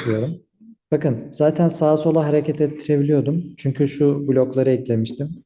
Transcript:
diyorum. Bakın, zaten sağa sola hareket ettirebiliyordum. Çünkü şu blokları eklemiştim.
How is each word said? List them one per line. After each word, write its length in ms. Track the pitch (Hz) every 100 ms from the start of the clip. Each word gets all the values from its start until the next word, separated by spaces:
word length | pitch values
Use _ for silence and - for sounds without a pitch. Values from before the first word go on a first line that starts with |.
| 120
diyorum. 260 | 110 135 175 _ _ - - _
Bakın, 380 | 151 147 117 -
zaten 360 | - 151 160 170
sağa 300 | - 156 156
sola 300 | 160 160 147
hareket 340 | 147 147 147
ettirebiliyordum. 960 | 147 151 - 143 143 143 123 170 170 -
Çünkü 300 | 139 135 143
şu 400 | 143 143 139 143
blokları 440 | 131 127 131 131
eklemiştim. 720 | 127 127 113 113 123 151 170